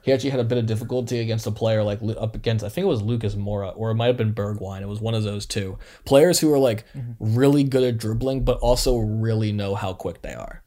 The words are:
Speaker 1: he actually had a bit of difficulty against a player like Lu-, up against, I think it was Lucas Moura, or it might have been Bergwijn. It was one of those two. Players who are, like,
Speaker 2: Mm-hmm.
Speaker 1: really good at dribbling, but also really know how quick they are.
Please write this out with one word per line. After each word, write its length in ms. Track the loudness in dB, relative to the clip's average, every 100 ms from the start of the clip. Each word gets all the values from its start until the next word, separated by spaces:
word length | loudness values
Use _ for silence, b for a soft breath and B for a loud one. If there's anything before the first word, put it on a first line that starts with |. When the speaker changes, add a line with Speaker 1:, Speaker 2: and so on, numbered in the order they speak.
Speaker 1:
he 100 | 2
actually 160 | 0 2
had 100 | -2
a 40 | 0
bit 140 | 0
of 80 | 0
difficulty 520 | -2 -2 -4 -2 -4
against 260 | -2 -4 -4
a 40 |
player 320 | -2 0 0
like 200 | 0 -2
Lu-, 100 | -4
up 220 | -4 -6 -4
against, 280 | -2 -2
I 60 | -2
think 160 | -2 0
it 20 |
was 140 | 0
Lucas 320 | 0 -2 -2
Moura, 400 | -4 -4 -4 -6 -6
or 140 | -2
it 60 | 0
might 120 | 2
have 100 | 2
been 180 | 0 0
Bergwijn. 460 | -4 -4 -8 -10
It 60 | -8
was 140 | -6
one 140 | -4 -2
of 80 |
those 240 | -2 -6 -6
two. 320 | -6 -6 -10 B B 6
Players 340 | 8 8 6
who 140 | 4
are, 60 | 4
like, 260 | 4 2 -6
Speaker 2:
Mm-hmm. 420 | -12 -10 -6 0 4
Speaker 1:
really 280 | 6 6
good 200 | 4 2
at 140 | 2 0
dribbling, 460 | -4 -2 -2 0 0
but 140 | 0
also 360 | 2 2 2 2
really 540 | 0 0 0 0 0
know 220 | -2 -2
how 200 | -4 -6
quick 280 | -6 -8 -8
they 140 | -12 -12
are. 260 | -12 -14